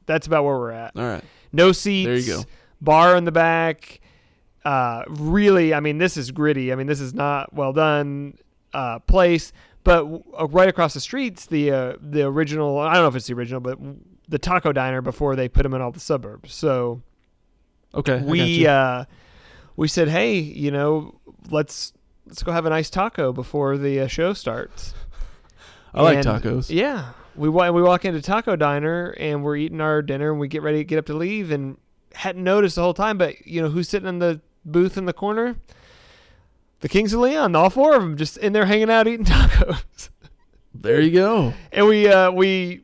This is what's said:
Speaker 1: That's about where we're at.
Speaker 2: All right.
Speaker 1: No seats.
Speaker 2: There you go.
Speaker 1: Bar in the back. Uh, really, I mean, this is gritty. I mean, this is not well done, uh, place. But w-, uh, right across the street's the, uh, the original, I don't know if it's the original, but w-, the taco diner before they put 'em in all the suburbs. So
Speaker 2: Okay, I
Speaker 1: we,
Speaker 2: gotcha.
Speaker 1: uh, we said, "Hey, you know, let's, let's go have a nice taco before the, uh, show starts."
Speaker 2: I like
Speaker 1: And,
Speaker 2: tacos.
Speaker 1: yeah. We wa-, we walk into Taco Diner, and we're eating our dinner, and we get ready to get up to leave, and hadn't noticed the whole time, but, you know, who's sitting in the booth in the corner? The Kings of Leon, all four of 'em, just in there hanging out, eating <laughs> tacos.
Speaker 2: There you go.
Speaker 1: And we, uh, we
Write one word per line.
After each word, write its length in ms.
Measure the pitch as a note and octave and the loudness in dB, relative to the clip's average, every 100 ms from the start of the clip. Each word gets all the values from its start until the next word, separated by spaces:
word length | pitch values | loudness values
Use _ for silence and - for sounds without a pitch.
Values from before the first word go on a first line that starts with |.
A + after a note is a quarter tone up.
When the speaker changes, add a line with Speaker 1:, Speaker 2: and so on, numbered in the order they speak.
| - | -4
Speaker 1:
That's 220 | D#3 D#3 | -2 0
about 180 | D#3 C#3+ | 0 2
where 120 | C3+ | -2
we're 140 | A#2 | -6
at. 240 | A2+ A#2 - | -10 -12 -8
Speaker 2:
All 80 | |
right. 200 | A#2+ F#2+ - _ _ | -6 -8 -12 _ _
Speaker 1:
No 220 | D3 F#3 | 4 4
seats. 320 | F3+ - F#2+ G#2 | 4 0 -2 0
Speaker 2:
There 80 | B2 | -2
you 260 | B2 D#2+ | -2 -6
go. 0 | - - _ _ | -8 -16 _ _
Speaker 1:
Bar 380 | D3+ D#3 F3+ F3+ | 2 6 6 6
in 80 | E3+ | 2
the 60 | |
back. 680 | E3 E3 E3 E3 D#3 - - _ _ _ _ _ _ | 2 2 2 -2 -4 -12 -20 _ _ _ _ _ _
Uh, 400 | D3 C3+ A#2+ A#2 - | -2 -2 -2 -4 -10
really, 640 | D3+ D3+ G3 G3+ F#3+ D#3+ | -8 0 4 6 6 4
I 80 | D3 | 0
mean, 160 | D3+ D3+ | -2 -2
this 180 | F3+ D#3 | -2 -2
is 160 | B2+ | -8
gritty. 400 | D3+ D3 C3+ B2+ | -2 0 0 -2
I 40 | C3 | -4
mean, 120 | C3+ | -4
this 140 | C#3+ | -4
is 120 | C3 | -6
not 400 | C#3 C#3+ C#3+ C#3 | -4 -4 -4 -6
well 200 | D3+ C3+ | -6 -2
done, 640 | D3 D#3 D3 C#3+ C#3+ C#3+ - _ _ _ | 0 2 2 -2 -8 -12 -16 _ _ _
uh, 260 | C#3 B2 A#2 | -8 -8 -4
place. 520 | - F#3 F3 D#3+ - - _ _ | 2 4 4 2 -2 -18 _ _
But 140 | F3+ E3+ | 2 2
w-, 220 | D3+ E3 - - | 2 -8 -14 -8
uh, 80 | D#3 | -2
right 220 | E3+ F#3 | 4 4
across 240 | F3+ D#3+ | 4 -2
the 60 | C#3 | -2
street's 460 | - C4 B3+ F3+ - | -10 -6 -6 -8 -6
the, 240 | D#3 D3 | -2 0
uh, 220 | C3+ B2+ - | 0 -4 -10
the 240 | D3 D3 | -6 -2
original, 540 | C#3 C#3+ D3 D#3 D3 C#3 | 0 0 -2 -2 -2 -2
I 140 | D#3 | 2
don't 100 | F3 | 4
know 40 | D#3 | 4
if 60 | B2+ | 2
it's 100 | B2 | -6
the 60 | |
original, 260 | A#2+ A#2+ B2+ | -8 -8 -8
but 200 | B2+ C3+ | -8 -10
w-, 180 | C#3 C#3 - _ - | -14 -18 -20 _ -8
the 80 | D3+ | -6
taco 340 | F3+ F3+ D#3 | -2 -2 0
diner 300 | C3+ B2+ C3 | -2 -2 -4
before 340 | B2+ - D3 C3 | -6 -4 -4 -2
they 140 | B2+ | 0
put 160 | - C#3 | 0 0
'em 80 | |
in 80 | C3 | -2
all 100 | B2 | -6
the 80 | E3+ | -8
suburbs. 540 | - C#3+ A#2 G#2+ - | -6 -6 -6 -18 -18
So 480 | - D3+ B2+ A#2+ A#2+ - _ _ _ _ _ _ _ _ | -4 -2 0 -2 -8 -14 _ _ _ _ _ _ _ _
Speaker 2:
Okay, 260 | - C#3 B2+ | -6 -2 -2
I 20 | |
Speaker 1:
we, 380 | C#3+ E3+ E3+ E3+ | -2 0 0 2
Speaker 2:
gotcha. 80 | D#3 | 4
Speaker 1:
uh, 340 | C#3 C3 B2 A#2+ _ _ _ - - - - | 4 2 -2 -8 _ _ _ -20 -20 -16 -4
we 120 | D#3 | -2
said, 200 | F3+ D3+ | 0 0
"Hey, 260 | E3+ A3+ G3 | 0 0 -2
you 320 | D3+ - C#3+ | -4 -6 -4
know, 480 | C#3 D3 D#3 - - _ _ - | 0 0 -2 -4 -16 _ _ -4
let's, 420 | D3+ D3 - - - _ _ _ | -4 -2 -8 -14 -16 _ _ _
let's 160 | - | -10
go 80 | - | -4
have 140 | E3+ D#3+ | -2 0
a 20 | |
nice 200 | D#3+ D#3 | -2 -2
taco 420 | F#3 G#3+ - C3 | -4 -4 -2 -4
before 440 | B2+ B2 D3 C#3 C#3 | -4 -6 -4 -2 -2
the, 220 | C#3 C3+ | -2 -2
uh, 60 | C3 | -4
show 260 | - F3 | -2 -4
starts." 600 | G3+ B2 A2+ - - - - - - - - _ _ - _ _ | -4 -8 -8 -10 -12 -12 -12 -12 -10 -12 -14 _ _ -20 _ _
Speaker 2:
I 100 | - | 2
like 140 | D#3+ C#3+ | 2 4
Speaker 1:
And, 80 | B2+ | 0
Speaker 2:
tacos. 420 | G#2 A2 B2+ C3 | -2 -2 -4 -4
Speaker 1:
yeah. 400 | E3 C#4 A#3 B2 - - D3+ | -2 -2 -4 -10 -16 -20 -6
We 140 | D3+ | 0
wa-, 220 | E3+ F3 | 2 2
we 100 | F3 | 4
walk 240 | F3+ F3+ F#3+ | 4 4 0
into 160 | D#3+ | -6
Taco 340 | F3+ G#3+ A3+ E3+ | -4 -4 -2 0
Diner, 600 | D3 C#3+ D3+ E3+ F3 - | 0 0 -4 -4 -8 -8
and 240 | D3+ D3 | -6 -4
we're 120 | D3 D3 | -4 -4
eating 240 | D#3+ D#3+ | -6 -4
our 200 | D#3 D3+ | -2 -2
dinner, 260 | D3 C#3 D3+ | -2 -4 -4
and 80 | D3+ | -4
we 80 | C#3+ | -6
get 140 | D3+ | -6
ready 160 | D3+ D3+ | -4 -4
to 60 | |
get 160 | D3+ D#3 | -2 -4
up 80 | D3+ | -4
to 60 | D3+ | -6
leave, 340 | F3 G#3+ F3 | -6 -6 -6
and 260 | C#3+ C3+ - _ _ _ | -6 -8 -14 _ _ _
hadn't 300 | - F#3+ F3+ | -10 -8 -4
noticed 320 | F3+ G3+ G3 E3 | 0 2 2 2
the 80 | |
whole 100 | F3 | -2
time, 240 | E3+ G#3+ G3+ | 0 -2 0
but, 280 | E3 - D#3 | -2 -4 -10
you 140 | E3 | -4
know, 80 | D#3+ | -2
who's 200 | E3 E3+ | -4 -4
sitting 180 | G3+ F#3+ | -6 -6
in 120 | F3 | -2
the 200 | F3 D#3 - _ | -2 -2 -10 _
booth 320 | D#3+ E3+ F#3 G3 | -2 0 0 -2
in 80 | F3+ | -6
the 80 | |
corner? 420 | - G3+ A3 A#3+ A#3 - _ _ _ _ _ _ _ _ _ _ _ | -4 -4 -4 -4 -8 -16 _ _ _ _ _ _ _ _ _ _ _
The 60 | D3+ | -2
Kings 220 | G3 G#3+ | 0 0
of 60 | A3+ | 2
Leon, 360 | B3 D#4 A3 E3 | 2 2 2 4
all 140 | F#3 | 4
four 240 | C4 D4+ C#4+ | 4 6 6
of 60 | |
'em, 140 | F3 D3 | 2 -4
just 200 | D#3 - | -6 -4
in 160 | G#3 | 0
there 120 | G#3+ G3 | 2 4
hanging 220 | G#3+ A3 | 4 4
out, 160 | A3+ A3 | 4 2
eating 180 | A#3 G#3 | 2 4
<laughs> 20 | |
tacos. 800 | - - - - D3+ - - - _ - _ _ _ _ | 6 6 6 4 0 -10 -16 -20 _ -20 _ _ _ _
Speaker 2:
There 280 | A#2 G#2 C#3 | -6 0 2
you 100 | D#3+ | 4
go. 420 | F3+ G3+ A3+ B2 - - | 4 4 2 0 -4 -6
Speaker 1:
And 120 | - G#3 | 2 4
we, 200 | G#3+ G3+ | 6 6
uh, 240 | F#3+ F#3 | 6 6
we 520 | F#3 F#3+ F#3+ F3+ F3+ | 4 2 0 -4 -10